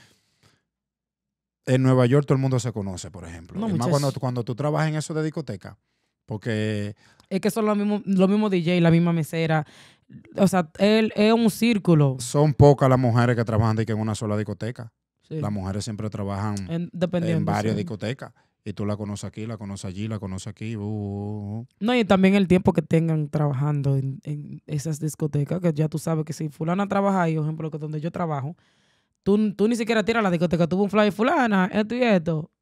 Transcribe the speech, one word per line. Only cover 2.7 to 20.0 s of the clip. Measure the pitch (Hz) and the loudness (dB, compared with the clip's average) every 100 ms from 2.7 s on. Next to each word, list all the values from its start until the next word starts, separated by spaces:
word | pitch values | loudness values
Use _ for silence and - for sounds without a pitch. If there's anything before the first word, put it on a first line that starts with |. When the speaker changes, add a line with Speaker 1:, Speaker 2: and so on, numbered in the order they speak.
Speaker 1:
conoce, | 110 98 90 92 | -6 -6 -8 -12
por | 87 85 | -14 -14
ejemplo. | 85 85 - | -16 -14 -8
Speaker 2:
No, | 220 | -4
Speaker 1:
Y | |
más | 175 - | -2 -2
Speaker 2:
muchacho. | |
Speaker 1:
cuando, | 143 143 - | -2 -4 -4
cuando | 131 123 | -4 -6
tú | 117 120 | -6 -4
trabajas | 143 151 156 | -4 -2 -2
en | 156 | -4
eso | 143 | -6
de | 156 | -4
discoteca, | 156 160 135 104 95 101 _ _ _ _ - | -4 -6 -10 -12 -14 -20 _ _ _ _ -12
porque | 107 123 107 107 107 104 104 _ _ - | -8 -4 -2 -2 -2 -6 -10 _ _ -8
Speaker 2:
Es | 190 | -4
que | 214 | -2
son | 226 214 | 0 0
los | 208 | 0
mismos, | 208 208 - | 0 -2 0
los | 196 185 | 2 4
mismos | 208 214 | 4 2
D | 190 | 0
J, | 165 180 | 0 4
la | 170 | 6
misma | 165 175 | 6 4
mesera. | 170 147 165 165 160 147 - - _ _ - - - | 0 -2 -2 0 0 -2 -12 -20 _ _ -20 -10 2
O | 196 | 2
sea, | 190 165 - | 2 -2 0
él | 202 220 220 - | 4 4 2 2
es | 214 | 4
un | 226 233 | 6 2
círculo. | - 226 220 175 160 143 131 | 2 2 2 4 6 4 0
Speaker 1:
son | 120 143 151 | -2 2 4
pocas | 135 143 143 135 | 8 8 8 6
las | 127 | 4
mujeres | 127 117 120 120 | 4 4 4 2
que | 110 | 2
trabajan | 110 113 110 | 2 2 2
de | 110 | 0
que | |
en | 107 | -2
una | 110 107 | -2 -4
sola | 110 104 | -2 -2
discoteca. | 104 101 107 123 117 _ _ _ - | -4 -6 -8 -10 -16 _ _ _ -12
Speaker 2:
Sí. | 156 | -6
Speaker 1:
Las | 135 | -6
mujeres | 104 95 98 101 | -4 -4 -6 -6
siempre | 104 110 | -8 -8
trabajan | 101 98 98 107 104 95 | -6 -6 -4 -4 -4 -6
Speaker 2:
En, | 170 175 | -6 -6
dependiendo, | 175 175 175 170 160 | -6 -4 -2 -2 -2
Speaker 1:
en | - | 0
varias | 101 214 | 0 0
Speaker 2:
sí. | 208 | -2
Speaker 1:
discotecas. | 180 107 104 135 123 _ _ _ - | -4 -6 -6 -8 -12 _ _ _ -14
Y | |
tú | 98 104 | -8 -6
la | 104 | -4
conoces | 104 101 101 | -6 -8 -10
aquí, | - 110 | -12 -12
la | 110 | -10
conoces | 101 98 101 | -10 -10 -10
allí, | 90 | -8